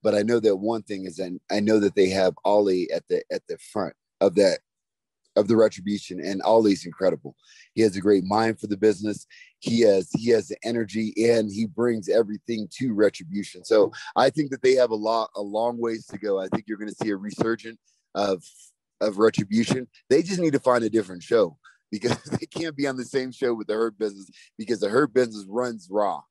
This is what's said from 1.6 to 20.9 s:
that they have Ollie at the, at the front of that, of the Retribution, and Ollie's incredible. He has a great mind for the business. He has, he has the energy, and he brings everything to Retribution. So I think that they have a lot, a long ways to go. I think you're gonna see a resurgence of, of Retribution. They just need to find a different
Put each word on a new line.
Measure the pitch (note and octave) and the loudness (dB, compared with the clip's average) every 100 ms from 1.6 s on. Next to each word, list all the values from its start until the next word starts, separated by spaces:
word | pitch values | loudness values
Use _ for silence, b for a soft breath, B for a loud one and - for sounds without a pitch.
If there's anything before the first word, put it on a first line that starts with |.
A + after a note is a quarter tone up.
| G#2 G#2+ | 4 4
that | G2+ | 4
they | G2+ F#2 | 4 2
have | F#2+ F#2 D#2+ | 4 0 0
Ollie | F#2+ G#2 G2+ F#2 E2+ | 2 2 2 0 -2
at | E2 _ | -6 _
the, | F2 - | -4 -4
at | - - | -10 -8
the | E2 | -14
front | - G#2+ F2 - _ _ | -8 -6 -6 -10 _ _
of | G2 | 2
that, | F#2 F#2+ E2 _ _ _ _ _ _ _ | 4 2 2 _ _ _ _ _ _ _
of | - G2+ | 0 4
the | |
Retribution, | A2+ G#2+ - F#2+ G2+ - F2+ | 4 4 2 -6 -6 -6 -10
and | D#2+ G2 | -6 -2
Ollie's | F#2+ A2+ G#2+ F#2 | 4 4 4 2
incredible. | F2 - F#2 D#2 C#2 _ b b b | -4 -2 -2 -2 -10 _ b b b
He | - | 0
has | A2 F#2 | 0 2
a | |
great | F#2+ G2 | 2 2
mind | F#2+ G#2 A2+ G#2+ | 2 0 0 -2
for | G#2 | -8
the | G2+ | 2
business. | G#2+ F#2+ G#2 G2+ - B B _ | 2 2 -6 -8 -12 B B _
He | - A#2 | -2 2
has, | A2 G2 F2+ | 4 4 0
he | - A#2 | -4 2
has | A2+ - | 0 0
the | - | -10
energy, | A2+ A#2 G#2+ G#2+ G#2+ - A#2 | -6 -4 -4 -4 -4 0 2
and | A#2 G#2+ | 2 0
he | G2 | -4
brings | A2+ C3 A#2+ A2+ F2+ | -6 -2 -2 -2 0
everything | G#2 G#2 G#2 - A2+ G2+ - | 0 0 -6 -8 -8 -8 -6
to | C3 | -4
Retribution. | G#2 G#2 - D#2+ G2+ F#2+ F#2 | 2 2 0 -10 -8 -8 -14
So | - A2 G2 B B | 2 4 4 B B
I | - C3 | 0 0
think | D3+ C#3+ | 0 -6
that | C3 | 0
they | B2+ | 2
have | C3 B2 | 4 2
a | |
lot, | A2 G#2+ A2+ A2 | 0 -2 -2 -4
a | G2+ | -8
long | G2+ G#2+ A#2 A#2+ | -6 -2 -2 -2
ways | A#2 A2 - | -6 -6 -10
to | G2 | -8
go. | G#2 F#2+ | -4 -2
I | F#2+ | -2
think | A2 G#2+ | -6 -6
you're | G#2+ | -10
gonna | G#2+ | -10
see | G2 A2 | -6 -6
a | G2 | -4
resurgence | G#2 - A2+ A2+ A2+ A2+ _ _ _ | -8 -4 -4 -4 -8 -18 _ _ _
of, | - G2+ F#2 - _ - _ _ _ | -4 -2 -2 -6 _ -20 _ _ _
of | G#2 G2 | -4 2
Retribution. | A2 - G2 A2 A2+ C3 B2+ b _ | 2 2 -2 -2 0 -2 -6 b _
They | C#3 | 2
just | F3 F#3 | 2 -2
need | E3 | 0
to | D3 | 2
find | B2+ B2 | 2 2
a | |
different | A2 | 2